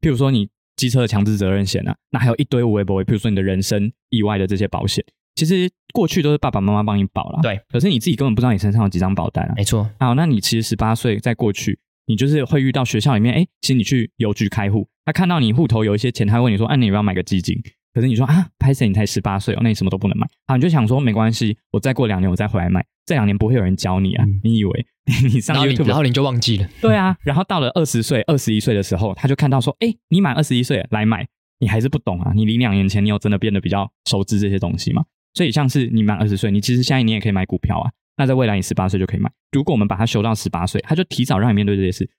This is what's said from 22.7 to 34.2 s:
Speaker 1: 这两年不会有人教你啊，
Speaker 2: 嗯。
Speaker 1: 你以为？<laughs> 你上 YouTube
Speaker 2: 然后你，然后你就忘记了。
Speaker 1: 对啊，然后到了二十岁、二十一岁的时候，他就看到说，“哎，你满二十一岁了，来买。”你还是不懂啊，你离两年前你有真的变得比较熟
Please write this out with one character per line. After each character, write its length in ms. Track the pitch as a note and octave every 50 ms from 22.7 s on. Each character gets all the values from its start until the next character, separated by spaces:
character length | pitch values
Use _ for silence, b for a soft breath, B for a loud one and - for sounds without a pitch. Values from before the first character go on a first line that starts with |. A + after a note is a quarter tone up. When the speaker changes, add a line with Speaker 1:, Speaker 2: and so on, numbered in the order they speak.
| F2+ F#2 - _ _ _ _
Speaker 1:
这 100 | - F3
两 120 | C#3+ G#2+
年 100 | G#2 G2+
不 120 | G2+ G#2+ G#2+
会 60 | B2+
有 80 | B2+ G2
人 140 | F#2 F#2+
教 240 | F2+ - F#2+ F#2 F#2
你 140 | G2 F#2+ -
啊， 100 | - -
Speaker 2:
嗯。 160 | G#2 G2+ G2 G2+
Speaker 1:
你 120 | A2+ A2+
以 80 | A2 G#2
为？ 220 | F#2+ - - A#2 _ _ _ _
<laughs> 240 | - A#2+ A2 B2+ C3+ G#2+
你 80 | C3
上 160 | A2+ - D#3
YouTube 20 | C#3
Speaker 2:
然 80 | C#3+
后 0 |
你， 220 | C#3 C3+ A#2+ - A#2
然 80 | A#2+
后 60 | D3 D#3
你 60 | B2+ A#2+
就 100 | C#3 C#3
忘 180 | C#3 B2+ A#2+
记 160 | A2+ - A#2 G2
了。 100 | G2 - - -
Speaker 1:
对 140 | - A3 G#3+
啊， 200 | G#3 F#3+ F#3+ F#3 - -
然 140 | D3 C#3
后 80 | D3 F#3+
到 160 | _ - F3
了 80 | C#3 A#2+
二 140 | - F#3 D#3+
十 180 | C#3 - A#2 A2
岁、 200 | - D3+ A#2+ -
二 160 | - D#3+ C#3
十 160 | - - A2
一 60 | G#2+
岁 140 | - - A#2
的 80 | G2+ G2
时 140 | - -
候， 160 | F2 G#2 G#2+ F#2+
他 120 | - - C3+
就 60 | C#3
看 160 | - - C#3
到 100 | C3+ C3+
说 160 | B2 - C3+ _
，“哎， 120 | - A#3 A3 _ _ _
你 120 | - F3+
满 120 | G3 D3+ B2
二 80 | C3+ D#3
十 140 | - C3+
一 60 | A#2+ A#2+
岁 160 | - D3 G#2+
了， 80 | - -
来 140 | - G#2+ G#2+
买。” 220 | A2 A2+ F#2+ - - _ _ _ _ _ _
你 100 | - G#2
还 120 | G2 A2+
是 80 | A2 C3+
不 100 | - A#2+
懂 220 | - - F#2 F2
啊， 120 | F2 - F#2
你 100 | G#2 A2
离 120 | G#2+ A2
两 160 | A#2 B2+ A#2 G2
年 160 | G2 G2 G2
前 160 | G2 G#2 G2+
你 40 | G#2+
有 100 | G#2 G2+
真 120 | - G#2+
的 60 | G#2
变 160 | G2 G2+ A2 G2+
得 80 | G2
比 80 | - F2
较 200 | F#2+ G2 G2 - _ _ _ -
熟 160 | - G2